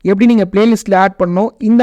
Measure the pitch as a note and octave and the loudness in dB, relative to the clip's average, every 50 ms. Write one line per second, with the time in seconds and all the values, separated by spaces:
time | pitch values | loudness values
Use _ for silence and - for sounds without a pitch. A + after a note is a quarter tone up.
0 | - F3+ G3+ G3 A#3 A#3 A#3+ A3 G3 F3+ F#3+ G3 G#3+ A#3 A3+ F#3+ - - F#3+ F#3 | -4 -4 -2 2 2 2 2 2 0 -2 0 0 0 0 0 -2 -2 -2 0 0
1 | F#3 G3 F#3+ - F#3+ F3 F3 F#3 G#3 A#3 - - - G#3+ A3+ A#3+ | 0 0 -2 -4 -6 -4 -2 -2 -4 -4 -6 -6 -2 0 2 2